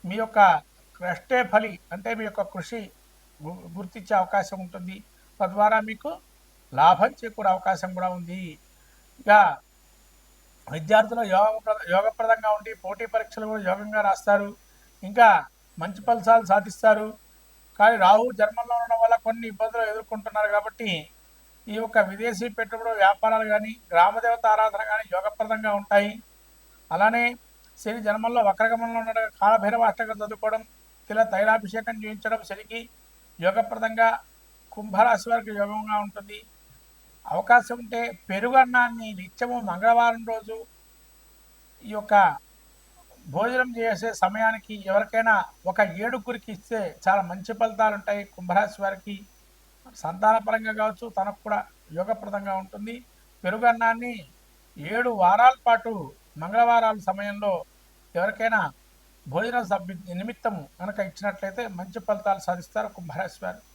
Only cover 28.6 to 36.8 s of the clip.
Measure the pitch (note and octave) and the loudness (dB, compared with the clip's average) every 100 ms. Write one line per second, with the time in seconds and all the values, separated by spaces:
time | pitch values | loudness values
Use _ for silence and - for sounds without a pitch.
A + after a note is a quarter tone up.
28.6 | A3+ A#3 A#3 A#3 A3+ A3+ A3 _ G3+ A3 | 0 0 -4 -6 -4 -4 -6 _ 4 4
29.6 | G3+ A#3 A3+ - A3 G#3 G#3+ G#3+ G#3+ A3 | 2 2 0 0 -8 -8 -10 -6 -4 -4
30.6 | - _ _ _ _ G#3+ A3 F#3+ G#3+ A3 | -8 _ _ _ _ 0 2 2 2 2
31.6 | G3+ A3+ A3 A3 G#3+ G#3 A3 A3+ - G#3 | 0 -8 -8 -10 -12 -10 -6 -6 -6 -16
32.6 | A3 A3+ A#3 _ _ _ _ - F3 A3+ | -12 -14 -14 _ _ _ _ -2 0 0
33.6 | A3+ A3+ A3+ A3 A3+ A3+ _ _ _ _ | -2 -4 -4 2 2 2 _ _ _ _
34.6 | _ - G#3 F#3+ A#3+ A3 A#3 A#3 G#3+ G#3 | _ -16 -4 2 4 4 0 -4 -4 -6
35.6 | G3+ G#3+ G#3+ G#3+ G3+ G#3 G3+ G#3 A3 _ | -4 -4 -4 -4 -4 -12 -18 -20 _ _
36.6 | _ _ | _ _